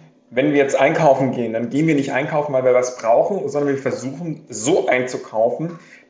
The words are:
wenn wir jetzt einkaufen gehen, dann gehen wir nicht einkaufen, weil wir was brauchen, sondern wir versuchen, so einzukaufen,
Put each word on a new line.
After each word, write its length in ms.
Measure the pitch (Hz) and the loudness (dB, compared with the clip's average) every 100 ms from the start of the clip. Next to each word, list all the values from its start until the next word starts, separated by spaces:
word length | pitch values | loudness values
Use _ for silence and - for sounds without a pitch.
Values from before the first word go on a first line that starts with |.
| - _ _ | -20 _ _
wenn 200 | 120 147 | -2 2
wir 60 | 143 | 2
jetzt 180 | 135 - | 2 2
einkaufen 520 | 139 160 156 131 135 | 2 4 4 4 2
gehen, 220 | 117 117 | -2 -4
dann 160 | 113 120 | -4 -4
gehen 160 | 135 160 | 0 2
wir 80 | 143 | 2
nicht 160 | 135 | 0
einkaufen, 420 | 127 151 156 147 | -2 -2 -4 -2
weil 120 | 131 127 | 0 4
wir 80 | |
was 240 | 123 - - | 4 2 -4
brauchen, 500 | 113 123 175 196 139 | 2 2 2 0 -4
sondern 260 | 147 143 135 | -2 -2 -2
wir 60 | |
versuchen, 640 | 131 117 127 151 170 147 - | -2 -6 -8 -8 -10 -10 -12
so 380 | 110 120 190 - | -8 0 0 2
einzukaufen, 880 | 127 123 127 - 110 117 - 165 175 - - | 0 -2 -6 -8 0 0 0 -8 -10 -20 -20